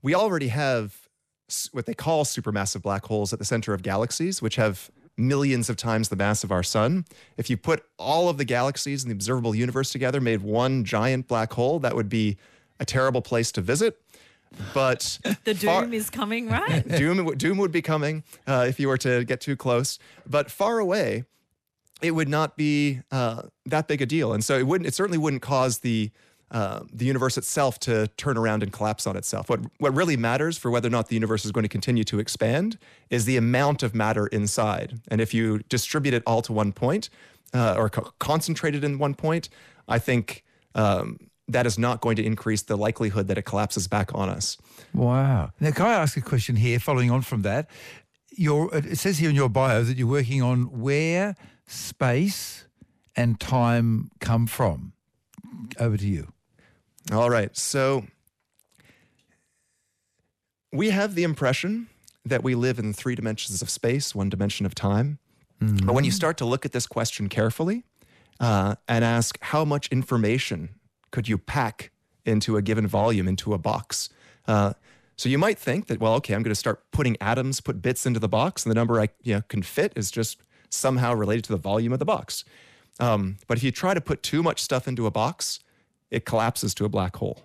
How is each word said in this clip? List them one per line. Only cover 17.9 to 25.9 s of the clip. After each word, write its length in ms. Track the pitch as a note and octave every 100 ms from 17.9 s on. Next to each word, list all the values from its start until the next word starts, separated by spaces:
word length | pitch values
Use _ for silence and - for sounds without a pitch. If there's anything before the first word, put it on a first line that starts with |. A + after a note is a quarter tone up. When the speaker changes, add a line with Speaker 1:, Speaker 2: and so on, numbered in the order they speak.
| D#3 D3 D#3 - - -
Speaker 1:
uh, 180 | C3+ B2
if 120 | B2+
you 80 | C#3
were 100 | C3
to 240 | C3 B2 A#2+
get 160 | B2+
too 140 | - C#3
close. 440 | C3 A#2+ C3+ - - - -
But 240 | D3 C#3
far 300 | - G3+ A#3
away, 460 | G3 G3+ C#3 G#2 B2+ _ _ _ _ _ _ -
it 100 | E3
would 180 | D#3+ D3+
not 280 | D3+ D#3 -
be, 440 | D3+ D3 D3 C3 -
uh, 320 | C3+ A#2+ A2+ - _ -
that 200 | D3+ D#3
big 140 | D3+
a 40 | C3
deal. 260 | D#3+ B2
And 100 | G#2+
so 140 | A2 C3+
it 80 | C3
wouldn't, 220 | F#3 E3
it 80 | -
certainly 240 | G3 E3+
wouldn't 240 | D#3 C#3
cause 360 | - C3+ C3 A#2
the, 300 | B2